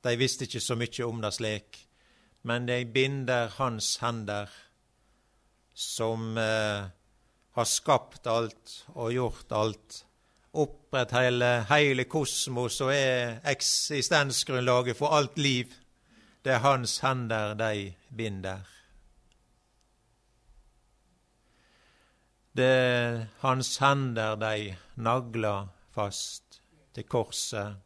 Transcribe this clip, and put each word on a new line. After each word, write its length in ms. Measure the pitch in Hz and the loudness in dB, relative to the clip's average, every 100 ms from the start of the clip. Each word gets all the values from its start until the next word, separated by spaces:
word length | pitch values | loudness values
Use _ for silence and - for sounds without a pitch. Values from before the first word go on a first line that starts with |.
| 123 | 0
De 100 | 120 | 2
visste 300 | 127 - 131 | 0 0 -6
ikke 160 | 117 | -6
så 140 | - 117 | -4 -2
mye 260 | 117 - | -4 -4
om 160 | 120 113 | -6 -4
det 120 | 107 | -4
slik, 460 | - 110 107 - - - _ _ _ _ _ 120 | -4 -4 -4 -8 -20 -20 _ _ _ _ _ -4
men 200 | 120 123 | -2 0
de 180 | 123 120 | -2 0
binder 640 | 120 135 139 127 123 113 117 | 0 0 0 0 0 0 -2
hans 380 | 131 110 - - | -2 -2 -4 -2
hender, 480 | 120 117 104 104 101 - - _ _ _ _ _ _ _ _ _ _ | -2 -2 -4 -4 -6 -14 -20 _ _ _ _ _ _ _ _ _ _
som, 640 | - - - 113 113 113 113 | -12 -8 -2 -2 -2 -2 -2
eh, 480 | 110 110 107 101 95 - _ _ _ _ _ - | 0 2 0 -2 -6 -14 _ _ _ _ _ -2
har 80 | |
skapt 640 | 113 - - 135 - - 120 | 0 0 2 2 2 -10 -2
alt 580 | 113 113 - - - - | 0 0 -6 -18 -18 -16
og 180 | - 117 | -6 -2
gjort 380 | 123 120 - - | 0 -2 -4 -4
alt, 540 | 107 110 101 _ - - _ _ _ _ | 0 0 -2 _ -20 -20 _ _ _ _
opprett 560 | 151 143 - _ 135 120 | -2 -2 -2 _ -2 2
hele, 560 | 123 127 123 123 120 104 | 4 4 4 4 2 4
hele 360 | 151 147 127 | 6 6 4
kosmos 760 | 123 160 135 - - 123 120 - | 0 0 -2 -2 -2 -2 -2 0
og 120 | 135 | 0
er 460 | 139 135 127 120 113 | 2 2 2 -2 -4
eksistensgrunnlaget 1500 | 147 135 - - - 147 127 160 139 120 - 131 123 123 123 113 | -4 -2 0 0 0 -2 2 2 2 -2 -2 0 2 2 2 -2
for 120 | 147 | 2
alt 280 | 151 139 - | 2 2 0
liv. 360 | 143 123 120 - _ _ _ - _ _ | 2 2 -2 -12 _ _ _ -20 _ _
Det 80 | 135 | 2
er 60 | 123 | 4
hans 380 | 135 131 117 - | 6 4 0 0
hender 540 | 131 127 117 110 104 | 0 0 -2 -2 -2
de 400 | 107 113 104 98 87 _ 113 | -2 -2 -2 -6 -14 _ -6
binder. 460 | 110 98 92 95 95 - _ - _ _ _ _ _ _ _ _ _ _ _ _ _ _ _ - _ _ _ _ _ _ _ _ _ _ _ _ _ _ _ _ _ _ _ | -6 -4 -6 -8 -14 -20 _ -20 _ _ _ _ _ _ _ _ _ _ _ _ _ _ _ -20 _ _ _ _ _ _ _ _ _ _ _ _ _ _ _ _ _ _ _
Det 100 | 127 | 2
er 640 | 127 131 127 123 120 117 113 - | 4 6 4 2 0 -2 -6 -4
hans 380 | 135 131 127 - | 0 0 -2 2
hender 580 | 139 139 131 113 110 107 | 4 4 0 -2 -2 -2
de 400 | 110 107 104 90 - - | -2 -2 -4 -10 -14 -4
nagler 680 | 113 127 120 113 107 101 98 _ _ | 0 0 -2 -2 -2 -2 -6 _ _
fast 680 | - 101 98 - - _ - _ _ _ | -4 -4 -4 -10 -12 _ -20 _ _ _
til 100 | - | -16
korset. 720 | - 123 110 - - 110 104 101 | -4 -2 -2 -6 -6 -6 -8 -10